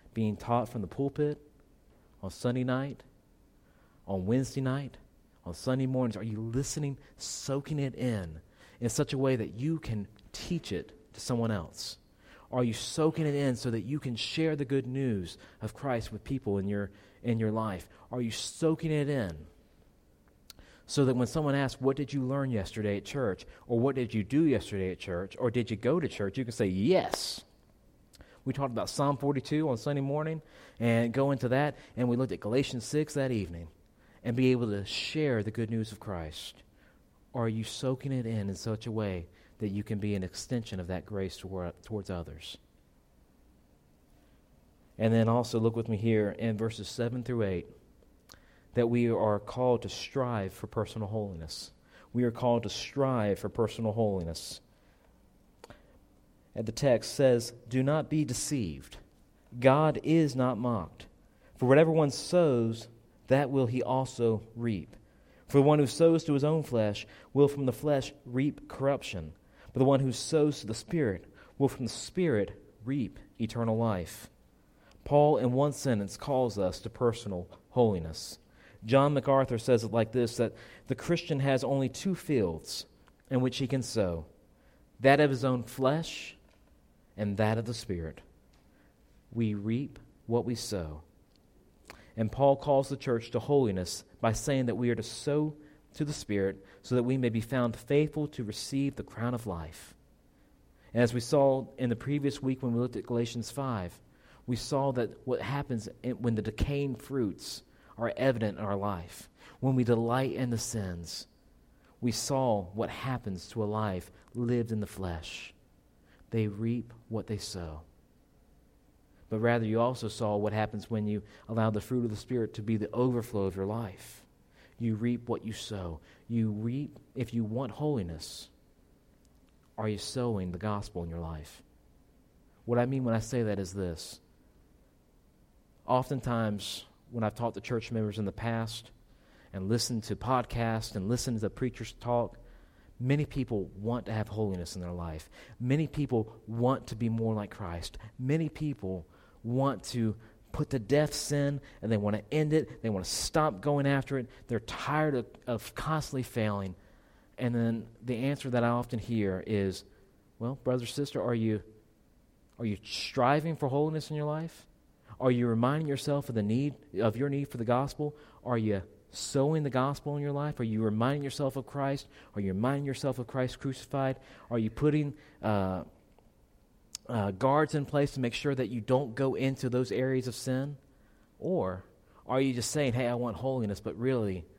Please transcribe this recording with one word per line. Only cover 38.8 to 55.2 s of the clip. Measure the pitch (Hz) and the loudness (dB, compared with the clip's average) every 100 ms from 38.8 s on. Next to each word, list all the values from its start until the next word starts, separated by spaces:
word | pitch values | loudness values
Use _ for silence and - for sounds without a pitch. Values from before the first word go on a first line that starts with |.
| 117 | -4
a | |
way | 110 104 90 87 - - - | -2 -2 -4 -8 -16 -20 -6
that | 107 | -4
you | 101 | -2
can | 101 107 | -2 -2
be | 104 | 0
an | 101 | -2
extension | 90 - - 120 113 95 | -2 -8 -4 -4 -4 -8
of | 87 | -4
that | 90 | -6
grace | - 104 95 - | -4 -4 -4 -6
toward, | 95 95 87 - | -8 -6 -6 -8
towards | - 107 92 | -8 -8 -6
others? | 90 78 78 - - _ _ _ _ _ _ _ _ - _ _ _ _ _ _ - _ - _ - _ _ _ - | -6 -8 -12 -14 -16 _ _ _ _ _ _ _ _ -20 _ _ _ _ _ _ -20 _ -20 _ -20 _ _ _ 0
And | 110 | 4
then | 113 113 | 6 6
also | 120 117 113 | 4 2 2
look | 113 | 2
with | 113 113 | 2 -2
me | 107 | 0
here | 113 110 104 | 4 4 4
in | - 113 104 | 0 -2 0
verses | 113 110 98 | -2 -4 -8
seven | - 117 123 | -4 -2 -2
through | 120 120 | -4 0
eight, | 104 90 - - - - - _ - - - - - | 0 0 -4 -16 -20 -20 -20 _ -20 -20 -20 -20 -4
that | 123 117 | 2 4
we | 120 120 | 4 4
are | 110 107 104 | 4 4 2
called | 104 - 127 117 | -2 0 2 2
to | 104 | 0
strive | - - 139 123 113 95 | -8 -4 -2 0 0 -4
for | - 107 | -6 -6
personal | - 101 110 101 | -4 -4 -4 -4
holiness. | 110 104 85 80 - - - _ - - | -4 -4 -6 -10 -12 -14 -20 _ -20 -6
We | 120 | 0
are | 123 | 0
called | 113 123 120 | 2 2 2
to | 104 | 0
strive | - - 139 135 123 104 95 | -6 -6 0 2 2 2 0
for | 104 | -2
personal | - 107 - 110 | 0 -2 0 -2
holiness. | 104 110 95 82 82 - - _ _ _ _ _ _ | 2 0 0 -4 -8 -10 -14 _ _ _ _ _ _